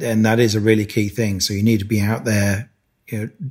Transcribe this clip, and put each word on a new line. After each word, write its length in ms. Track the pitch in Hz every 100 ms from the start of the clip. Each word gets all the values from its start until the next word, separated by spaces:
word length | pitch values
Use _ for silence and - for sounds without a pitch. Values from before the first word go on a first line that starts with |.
and 240 | 117 110 110
that 140 | 113
is 160 | 117 107
a 60 |
really 240 | 107 110 101
key 240 | 113 104
thing. 320 | - 107 95
So 120 | -
you 80 | 101
need 180 | 110 110
to 60 | 98
be 140 | 107
out 240 | 101 113
there, 460 | 117 104 101 101 123 _ _ _ -
you 100 | 110
know, 120 | - - 135